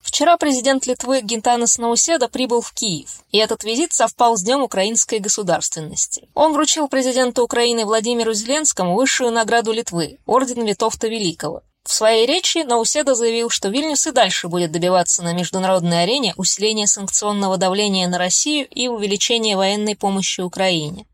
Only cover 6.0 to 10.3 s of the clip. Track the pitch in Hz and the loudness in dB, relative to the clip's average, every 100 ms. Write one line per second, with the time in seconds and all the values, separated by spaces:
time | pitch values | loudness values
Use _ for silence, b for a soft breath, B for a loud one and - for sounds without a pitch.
6 | - - - - 302 285 302 320 285 269 | -6 -6 -8 0 2 2 0 0 0 0
7 | 254 254 254 247 240 233 240 233 208 226 | 0 2 0 0 0 2 2 2 2 0
8 | 220 240 226 214 226 294 311 - 180 185 | 0 0 0 -2 -2 0 0 0 0 2
9 | 269 - 247 233 220 233 220 220 233 175 | 0 0 0 0 2 2 2 -4 -4 -4
10 | 156 - - | -6 -8 0